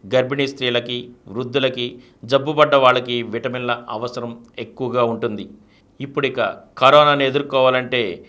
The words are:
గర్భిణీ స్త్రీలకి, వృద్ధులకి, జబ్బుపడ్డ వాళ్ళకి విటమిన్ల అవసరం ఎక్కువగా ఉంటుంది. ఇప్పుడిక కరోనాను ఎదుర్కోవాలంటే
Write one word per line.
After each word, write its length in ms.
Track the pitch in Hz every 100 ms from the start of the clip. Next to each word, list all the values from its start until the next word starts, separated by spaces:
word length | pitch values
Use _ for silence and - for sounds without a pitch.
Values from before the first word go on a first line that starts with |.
| 98
గర్భిణీ 340 | 127 131 139 135
స్త్రీలకి, 440 | 139 127 120 120 120 120 - -
వృద్ధులకి, 520 | 101 123 135 131 123 120 - - _ 113
జబ్బుపడ్డ 440 | 139 139 151 147 139
వాళ్ళకి 320 | 131 127 117 120 113
విటమిన్ల 380 | 113 127 123 123 120 - 113
అవసరం 360 | 120 - 120 117 - -
ఎక్కువగా 380 | 117 - 127 123 117
ఉంటుంది. 320 | 110 117 104 - - _ _ _ _ 139
ఇప్పుడిక 340 | 147 135 123 104 - - -
కరోనాను 440 | 131 147 147 143 135
ఎదుర్కోవాలంటే 760 | 135 143 135 131 127 127 127 104 85